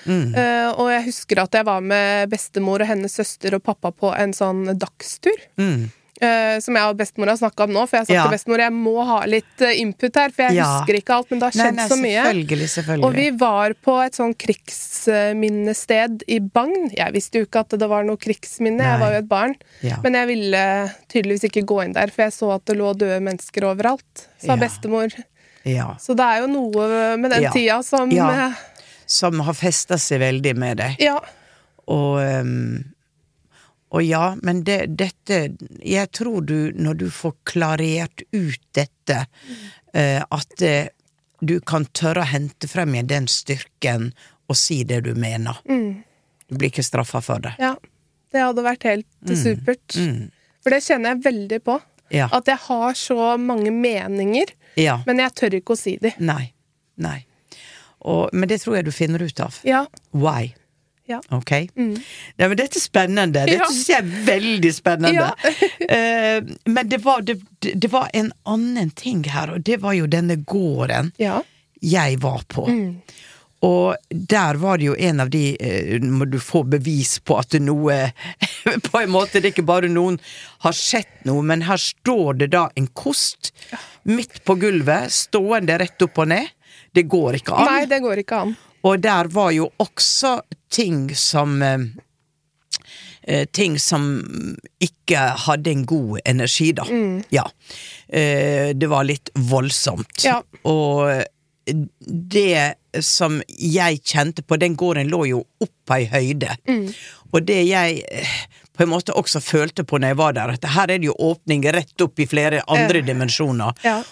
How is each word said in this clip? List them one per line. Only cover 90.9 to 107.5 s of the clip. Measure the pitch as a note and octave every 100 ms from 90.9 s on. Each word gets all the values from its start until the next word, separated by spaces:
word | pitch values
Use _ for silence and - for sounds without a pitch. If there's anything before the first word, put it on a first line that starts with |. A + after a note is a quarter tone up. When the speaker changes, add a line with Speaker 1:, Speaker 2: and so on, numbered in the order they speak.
| D3+ C3+ C#3+
Speaker 1:
som, | - D3+ D3 C#3
eh, | C#3 C3 A#2+ A#2 - _ _ _ _ _ _ - - - - -
eh, | - C#3+ C#3+
ting | - G3 D3
som | - D3+ C#3+ C3+ - - - - - _
ikke | - - - D#3 B2+ C3
hadde | - D3+ D3+
en | C#3 B2
god | D#3 A#2 G#2 -
energi, | B2+ B2 - D#3+
da. | -
Speaker 2:
Mm. | C3 A#3+ G3+ F#3 -
Speaker 1:
Ja. | C3+ - - - - - - -
Eh, | D#3 D3 C#3+ D3 C#3+ C#3+ C3+
det | D#3
var | C#3+ C#3
litt | C#3+ - C#3
voldsomt. | B2 C3 C3+ - C3+ F2+ A2 - C4+
Speaker 2:
Ja. | A#3+ - - D3+
Speaker 1:
Og | D#3 D3 C#3+ C#3+ C3 - - _ _ -
det | D#3 D3 - - E3+ F3+ G#3 G3 D#3+ C#3+ - _ D#3
som | D3+ - E3 D3+ -
jeg | - E3 F3 E3+ D3+
kjente | - D#3 D3 E3
på, | - D#3
den | F3 D3
gården | F3+ D3+ C#3
lå | E3+ C#3
jo | B2 - _
opp | A3 _ -
på | C3
ei | A2+
høyde. | C3+ B2+ C#3+ - B2 -
Speaker 2:
Mm. | A#3+ G3 G#3+ - - -
Speaker 1:
Og | E3
det | E3+